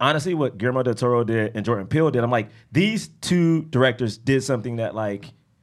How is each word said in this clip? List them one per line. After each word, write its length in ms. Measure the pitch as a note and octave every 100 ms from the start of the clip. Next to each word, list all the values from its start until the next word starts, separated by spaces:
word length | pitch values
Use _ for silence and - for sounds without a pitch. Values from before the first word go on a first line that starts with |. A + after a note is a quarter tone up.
honestly 320 | C3 D3+ D#3+
what 220 | E3+ C3 G2
Guillermo 260 | A#2+ B2+
del 120 | B2
Toro 280 | A2 B2 A#2+
did 300 | A2+ A2+ G#2+
and 100 | A2 G#2
Jordan 200 | A2 F#2+
Peele 240 | D#3 D#3+
did, 140 | B2
I'm 60 | A#2+
like, 180 | B2 G#2 - _
these 360 | - G3+ A3 - -
two 420 | - F3+ E3 E3
directors 520 | D#3+ B2 C3 A#2 A#2+ G2+
did 260 | C3+ C3+
something 340 | C3+ B2+ A#2+ A#2
that, 180 | A2+
like, 320 | G#2+ G#2+ G2+ - - _ _